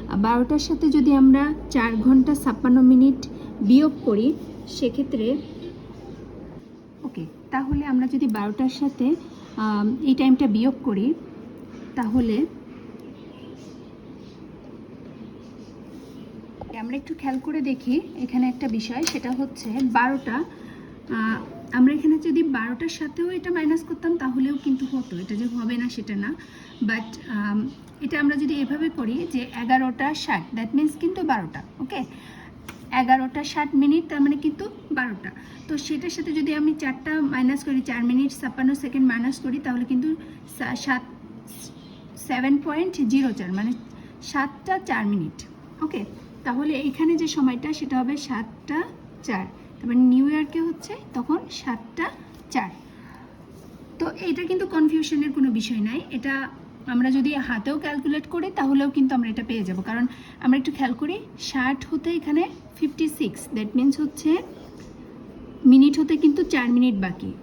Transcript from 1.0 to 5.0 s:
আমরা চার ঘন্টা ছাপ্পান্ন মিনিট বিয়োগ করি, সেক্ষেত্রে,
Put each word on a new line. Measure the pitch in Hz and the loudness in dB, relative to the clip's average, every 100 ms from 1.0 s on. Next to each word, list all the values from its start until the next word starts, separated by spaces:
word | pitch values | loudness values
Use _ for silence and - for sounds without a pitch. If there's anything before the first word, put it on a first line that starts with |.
| 254 | 6
আমরা | 277 269 269 294 302 - | 8 10 10 6 0 -2
চার | 269 233 220 | 0 2 4
ঘন্টা | 247 262 254 285 | 8 8 8 4
ছাপ্পান্ন | 269 226 269 254 | 0 2 6 8
মিনিট | 254 254 269 254 - - - - | 10 10 8 6 -2 -12 -12 -2
বিয়োগ | 202 254 302 - - | 6 8 8 4 2
করি, | 208 240 320 - - - | 4 4 0 -6 -14 -12
সেক্ষেত্রে, | - 247 254 | -2 -2 0